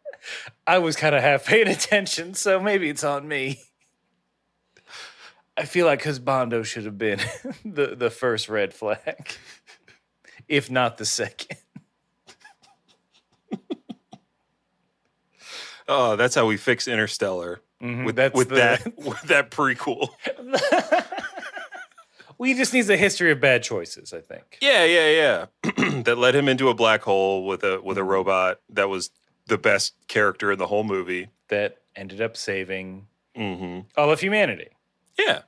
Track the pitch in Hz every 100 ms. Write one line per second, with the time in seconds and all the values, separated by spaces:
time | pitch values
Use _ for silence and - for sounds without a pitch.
0 | 587 - - - - _ - 180 165 147
1 | 156 143 135 139 - 220 196 165 - 208
2 | 190 - 175 190 202 190 202 196 156 147
3 | 147 139 151 143 135 135 _ _ _ _
4 | _ _ _ _ _ _ _ _ _ -
5 | - - - _ _ - 156 175 170 139
6 | 151 131 123 131 120 117 110 117 107 101
7 | 110 98 - - 262 - 220 151 139 127
8 | 120 - 127 110 - 107 98 - 107 104
9 | - - - - - - _ - _ _
10 | _ _ _ - - 143 - 131 120 113
11 | 104 - 101 - - - _ - _ _
12 | _ _ _ - - _ _ _ _ _
13 | _ _ _ _ _ - - - _ -
14 | _ - _ _ _ _ _ _ _ _
15 | _ _ _ _ - - - - - 139
16 | 120 107 123 139 113 104 - 120 127 113
17 | 104 - 101 92 87 87 _ _ 120 120
18 | 131 123 135 135 123 123 117 120 233 -
19 | 143 - 151 147 - - 135 123 143 123
20 | 135 - - - 247 269 554 339 - 330
21 | - 392 - 381 - 403 - 370 - -
22 | _ _ - - 254 254 262 247 208 180
23 | 196 190 170 135 139 123 - 104 82 -
24 | - - - - _ - 277 226 165 170
25 | 156 160 143 90 92 _ - - 185 139
26 | 117 120 123 139 139 127 131 117 113 107
27 | 110 98 95 95 95 90 98 95 95 95
28 | 95 95 95 92 92 92 _ 104 98 95
29 | - _ _ _ - 104 113 98 - _
30 | - 110 101 - 101 95 90 104 107 95
31 | 90 90 98 _ - 104 104 - _ 101
32 | 98 98 117 - - 95 92 95 92 95
33 | 104 _ _ - 101 90 90 90 104 -
34 | 147 151 190 214 165 87 - _ _ _
35 | _ - 415 -